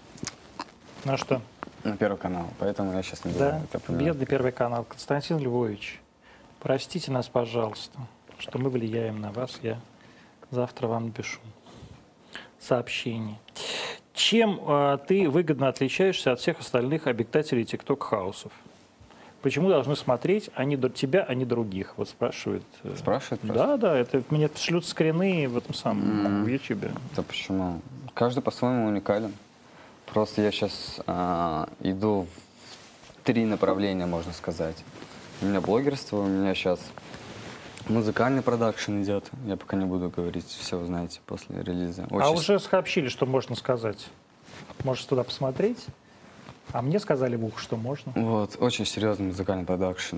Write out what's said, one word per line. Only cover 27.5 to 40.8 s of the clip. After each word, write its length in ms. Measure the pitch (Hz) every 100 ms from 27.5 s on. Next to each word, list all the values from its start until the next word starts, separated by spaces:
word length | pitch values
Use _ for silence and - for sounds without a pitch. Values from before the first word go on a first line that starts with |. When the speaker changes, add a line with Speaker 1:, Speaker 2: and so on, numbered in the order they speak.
| 95 90 85 - 131 131
Speaker 2:
Каждый 260 | - 120 123
по-своему 440 | - - 123 127 110
уникален. 440 | 101 - 101 110 104 - - - - - - -
Просто 360 | 107 107 -
я 80 | 104
щас, 500 | - 101 - - - -
а, 600 | 87 90 85 85 78 - -
иду 460 | 95 95 107 101 85 - - - - - - - - -
в 40 |
три 200 | - 117
направления, 640 | 113 101 95 95 101 92 87
можно 260 | 85 82
сказать. 500 | 85 - 82 80 95 - - - - - -
У 40 | 98
меня 140 | 98
блогерство, 580 | 85 113 143 135 - 104
у 40 | 98
меня 280 | 95 98
щас 260 | 95 92 90 - - - - - - - - - - -
музыкальный 540 | 113 107 104 120 135
продакшн 600 | 123 120 113 - - 104
идет. 280 | 98 101 - 127 117
Я 100 | 92
пока 200 | - 98
не 80 |
буду 240 | 95 92 90
говорить, 380 | 90 87 82 -
все 300 | - -
вы 80 | 90